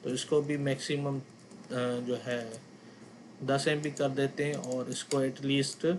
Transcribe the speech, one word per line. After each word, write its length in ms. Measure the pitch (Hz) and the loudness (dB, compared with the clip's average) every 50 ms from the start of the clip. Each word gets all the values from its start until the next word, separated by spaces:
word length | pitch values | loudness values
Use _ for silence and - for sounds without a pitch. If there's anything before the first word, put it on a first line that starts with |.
| - | -2
तो 60 | - | -2
इसको 320 | 127 135 - - 156 151 | -2 -2 0 4 4 4
भी 160 | 143 143 147 | 4 2 0
मैक्सिमम, 640 | 143 143 139 135 135 - - 151 143 143 139 139 135 | 0 2 0 0 0 0 -2 -2 0 0 0 -2 -2
अ, 20 | 131 - - - - - - - - - 127 | -4 -8 -18 -20 -20 -20 -20 -20 -12 -6 -2
जो 460 | 127 123 123 123 123 123 123 123 113 - | 0 0 0 0 -2 0 0 -2 -2 0
है 380 | 127 123 120 117 113 113 120 - - - - - - - - - - - - - - - - 135 | -2 -2 -2 -2 -6 -10 -12 -14 -18 -20 -20 -20 -20 -20 -20 -20 -20 -20 -20 -20 -20 -14 -6 0
दस 240 | 131 135 139 - | 2 2 4 4
एम 140 | 160 151 147 | 2 2 2
बी 100 | 147 151 | 0 -4
कर 180 | 139 - 151 139 | -2 0 0 0
देते 340 | 135 139 139 139 139 - 147 | 4 4 2 2 2 0 0
हैं 100 | 147 147 | 0 0
और 360 | 135 120 123 127 127 123 127 | -2 -2 -2 -2 -2 -2 -2
इसको 320 | 123 - - - 151 139 | -4 -6 -2 0 2 2
एटलीस्ट 640 | 135 135 127 - 139 139 139 139 135 - - - - 160 180 | 2 2 0 -2 0 2 4 4 2 2 -2 0 2 2 2